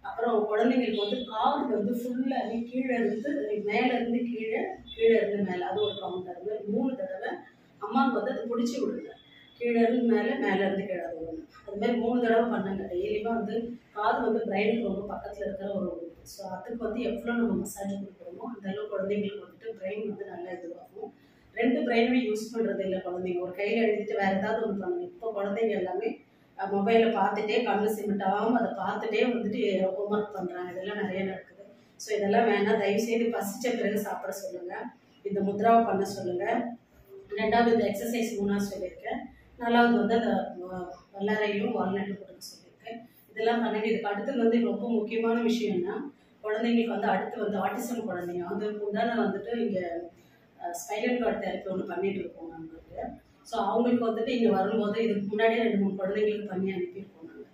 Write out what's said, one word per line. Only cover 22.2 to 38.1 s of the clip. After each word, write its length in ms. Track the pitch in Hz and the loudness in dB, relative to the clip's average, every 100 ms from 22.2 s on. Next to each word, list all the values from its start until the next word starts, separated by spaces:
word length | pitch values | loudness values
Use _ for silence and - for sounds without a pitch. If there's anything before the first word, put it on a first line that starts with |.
யூஸ் 220 | 214 214 226 | 2 -2 -4
பண்றது 320 | 226 208 190 | -2 0 0
இல்ல 180 | 190 185 | -2 -2
குழந்தைங்க. 420 | 185 180 185 175 | -4 -4 -4 -4
ஒரு 120 | 180 | -4
கையில 280 | 196 208 233 | -4 0 2
எழுதிட்டு 360 | 220 208 202 202 | 2 2 -2 0
வேற 200 | 190 190 | 2 2
ஏதாவது 300 | 208 226 220 | 0 0 -2
ஒண்ணு 140 | 202 | -2
பண்ணுங்க. 240 | 180 175 | -2 -4
இப்போ 300 | 180 - 226 | -6 -8 -6
குழந்தைங்க 360 | 202 202 208 226 | -4 -2 0 0
எல்லாமே, 400 | 202 180 185 453 - - _ _ - | 0 -2 -2 -4 -6 -14 _ _ -6
அஹ், 140 | 190 | -2
மொபைலை 360 | 202 202 233 226 | 2 4 6 6
பார்த்துட்டே, 440 | 196 202 202 214 240 | 4 2 0 0 2
கண்ணு 260 | 226 202 214 | 2 2 2
சிமிட்டாம 640 | - 208 196 190 208 220 | 0 -2 0 2 2 2
அதை 180 | 247 190 | 2 2
பார்த்துட்டே 500 | - 190 214 220 214 | -2 -2 -2 0 2
வந்துட்டு 380 | 247 226 202 - 202 185 190 | 2 2 -2 0 2 2 2
ஹோம்வொர்க் 480 | 208 202 208 - | 0 0 0 -2
பண்றாங்க. 380 | 190 180 175 180 | -6 -6 -6 -8
இதெல்லாம் 300 | 180 190 202 | -6 -6 -4
நிறைய 220 | 196 185 | -2 -2
நடக்குது. 400 | 190 180 - - - - _ _ | -4 -6 -12 -20 -20 -20 _ _
So 160 | - 208 | -4 0
இதெல்லாம் 320 | 202 226 226 | 4 4 4
வேணாம். 320 | 202 202 214 | 4 4 4
தயவு 200 | 196 226 | 4 2
செய்து 260 | 226 233 233 | 2 2 2
பசிச்ச 500 | - 202 - 247 220 | 0 -4 -4 -2 0
பிறகு 240 | 202 202 | 0 0
சாப்பிட 320 | 196 180 190 | -2 -6 -6
சொல்லுங்க. 420 | 190 185 180 175 202 254 - _ _ 202 | -6 -8 -8 -8 -8 -10 -14 _ _ -4
இந்த 140 | 196 | 0
முத்ராவை 440 | 190 202 226 233 226 | 0 2 6 8 6
பண்ண 200 | 190 196 | 2 0
சொல்லுங்க. 400 | - 180 180 208 240 240 - _ - - - - 208 | -2 -4 -2 0 0 -2 -10 _ -20 -20 -20 -10 -2
ரெண்டாவது 360 | 214 233 233 | 4 6 6
இந்த 140 | - 202 | 6 4
எக்ஸர்சைஸ் 460 | 202 233 | -2 -2